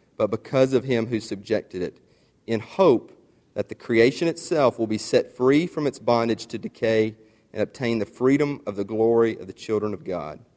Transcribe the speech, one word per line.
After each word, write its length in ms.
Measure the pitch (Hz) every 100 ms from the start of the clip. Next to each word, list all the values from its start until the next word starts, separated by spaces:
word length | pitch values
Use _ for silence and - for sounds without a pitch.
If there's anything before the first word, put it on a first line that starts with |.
| _ -
but 120 | 110
because 440 | 110 - 139 131
of 100 | 131
him 240 | 131 120 113
who 120 | 113
subjected 600 | - 101 101 107 - 92
it, 180 | 85 - _ _ _ _ -
in 140 | 113
hope 520 | - - 185 117 - - _ _ _
that 160 | - 101
the 60 | -
creation 520 | - 113 123 139 165
itself 500 | - - 160 131 -
will 100 | 110
be 100 | 110
set 380 | - 120 - -
free 300 | 127 143 175
from 200 | - 147
its 120 | -
bondage 460 | 117 120 117 110 -
to 100 | 113
decay 580 | 107 - 113 110 110 110 _ _ _
and 100 | 107
obtain 380 | 101 - 123 117
the 60 | 101
freedom 560 | - 127 143 147 139 -
of 100 | 101
the 100 | 101
glory 500 | 110 113 117 117 -
of 100 | 95
the 60 |
children 400 | - - 107 107
of 120 | 95 78
God. 340 | 87 76 76 -